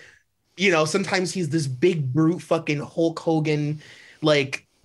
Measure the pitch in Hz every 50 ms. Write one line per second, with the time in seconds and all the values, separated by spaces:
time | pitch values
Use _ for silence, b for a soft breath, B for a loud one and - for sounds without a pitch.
0 | B B B B B B _ _ _ _ _ - 185 196 170 156 156 156 - 196
1 | 196 - 196 185 185 160 - 190 175 139 147 165 147 135 127 123 180 180 185 156
2 | 139 127 123 156 160 160 180 170 - - 170 165 160 - 147 143 147 - - 175
3 | 165 165 160 - - 170 160 156 151 160 151 147 147 147 151 151 B B B B
4 | B B B B 156 156 151 143 135 127 - - - _ _ _ -